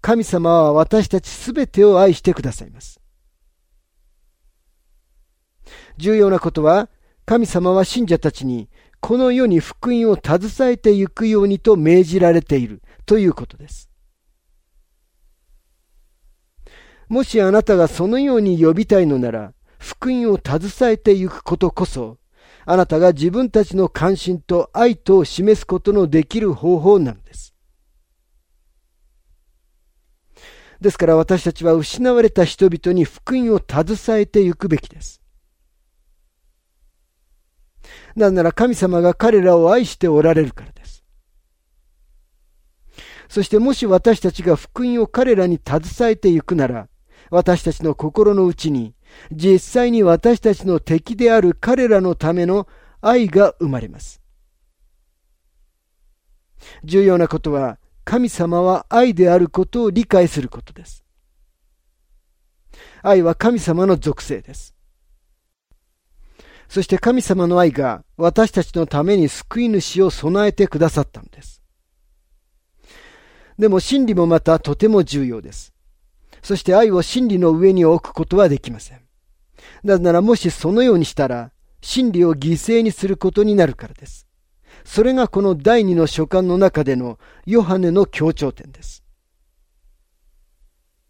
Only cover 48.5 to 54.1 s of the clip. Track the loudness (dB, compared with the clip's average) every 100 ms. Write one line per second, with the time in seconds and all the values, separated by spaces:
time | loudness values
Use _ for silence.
48.5 | -2 -4 -4 -6 _ _ -20 -18 -4 2
49.5 | 2 2 -2 0 2 2 2 2 2 0
50.5 | -2 -2 -4 -2 -4 -4 -2 2 4 2
51.5 | 0 -2 0 2 2 0 -4 -4 -2 -2
52.5 | -2 -4 _ _ _ 0 0 2 2 2
53.5 | 0 -6 -6 -10 -16 -20